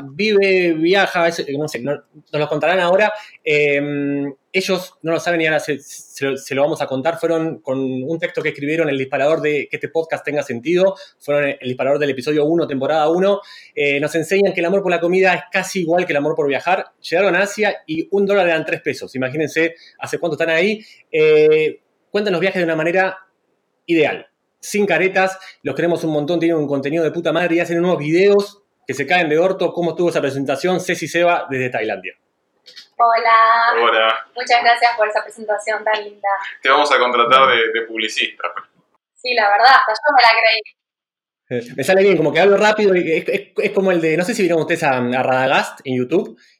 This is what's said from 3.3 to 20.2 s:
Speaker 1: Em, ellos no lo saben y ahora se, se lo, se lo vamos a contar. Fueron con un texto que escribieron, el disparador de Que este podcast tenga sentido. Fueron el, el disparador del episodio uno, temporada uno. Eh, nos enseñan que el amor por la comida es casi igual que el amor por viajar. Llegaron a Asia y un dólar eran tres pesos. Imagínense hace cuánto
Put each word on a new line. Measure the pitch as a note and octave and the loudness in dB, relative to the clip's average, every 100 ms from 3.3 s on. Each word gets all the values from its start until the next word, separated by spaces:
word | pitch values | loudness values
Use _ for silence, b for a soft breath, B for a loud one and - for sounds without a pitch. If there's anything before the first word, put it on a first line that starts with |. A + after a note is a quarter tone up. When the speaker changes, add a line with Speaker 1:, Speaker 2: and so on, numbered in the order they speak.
| B | B
Speaker 1:
Em, | - D3 D3 C#3+ C#3+ C#3+ C#3+ C#3+ C#3+ C#3 _ | -2 2 2 0 -2 -4 -4 -4 -6 -10 _
ellos | F#3+ F#3+ F#3 F#3 _ | -4 -2 -4 -6 _
no | D#3+ | -4
lo | E3 | -4
saben | F3 F3 | -2 0
y | D#3+ | 0
ahora | D#3 | 0
se, | D3+ C#3 | -2 -6
se | - - - - C#3 | -8 -20 -20 -6 -6
lo, | C3 | -4
se | - C3+ | -6 -2
lo | |
vamos | C#3+ D#3 | 0 -2
a | C#3+ | -4
contar. | C3 D3+ E3 | -4 -4 -2
Fueron | E3 E3 D#3+ - | -2 -2 -4 -6
con | - C3 | -6 -4
un | C3 C3 C3 E3 | -4 -4 -6 -6
texto | E3+ - | -6 -4
que | D3+ | -6
escribieron, | - C#3+ D#3+ D#3 | -4 -4 -2 0
el | C#3 | -2
disparador | C3+ C#3+ C#3+ D#3+ | -2 0 0 0
de | D3+ D3 C3+ | 0 -2 -4
Que | D3+ | -8
este | - | -6
podcast | E3 D#3+ C#3+ | -6 -4 -6
tenga | - D3 | -4 -6
sentido. | C#3 A#2 D3 F3+ F#3+ F#3+ B B | -4 -6 -2 2 2 0 B B
Fueron | - D3 | -2 0
el, | C#3+ - | 0 -4
el | B2+ | -6
disparador | B2 C3 C#3+ | -4 0 0
del | C#3+ | 0
episodio | C3 C3 D3+ D3 | -2 -2 0 2
uno, | E3+ D3 | 0 0
temporada | C3+ C#3 D#3 D#3 | -2 -2 2 2
uno. | E3+ F#3+ G3+ B B B B | 2 2 0 B B B B
Eh, | C#3+ C#3+ | 0 0
nos | D3 E3 | -2 -2
enseñan | D#3 G3 G3 | 0 2 2
que | F3+ | 0
el | E3+ | 0
amor | G3 | 0
por | F#3 | 0
la | E3+ | -2
comida | E3+ F#3 F#3 | 0 2 2
es | F3 - | 0 -2
casi | F#3+ F3+ F#3+ | -6 -4 -4
igual | E3 E3+ F3+ | 0 0 0
que | |
el | D3 | -2
amor | D3 D#3 | -2 -2
por | C#3+ | -2
viajar. | C3 - F#3+ - _ | -2 -2 -2 -4 _
Llegaron | - E3 G3 F3 | -4 0 2 2
a | |
Asia | G3 G3+ G#3 - - | 0 -2 -2 -4 -6
y | D#3 E3 | -6 -2
un | G3 G3+ | 0 2
dólar | G3+ F3 | 2 2
eran | D#3+ D3+ | 0 -2
tres | E3 | -6
pesos. | - B2 F#2+ C3 | -4 -6 -8 -6
Imagínense | B2+ D3 D3+ - E3 E3 b b | -4 -4 -4 0 -2 -2 b b
hace | B2+ | -10
cuánto | D3+ | -6